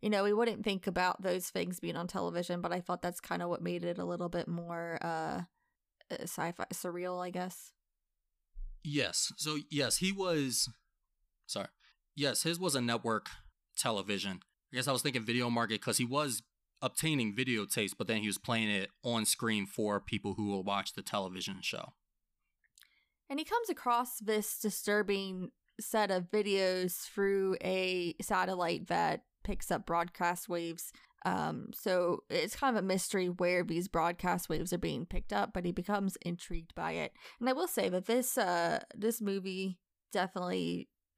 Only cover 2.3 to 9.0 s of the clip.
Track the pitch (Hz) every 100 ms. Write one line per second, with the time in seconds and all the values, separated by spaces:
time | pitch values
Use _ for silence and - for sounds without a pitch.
2.3 | 170 175 175 175 180 175 180 175 175 -
3.3 | 170 175 175 175 175 175 175 175 175 170
4.3 | 175 - 170 170 170 170 165 170 160 156
5.3 | 180 175 _ _ _ _ _ - - 170
6.3 | - 165 - - 175 180 175 180 180 180
7.3 | 180 185 - - - _ _ _ _ _
8.3 | _ _ - - - 151 143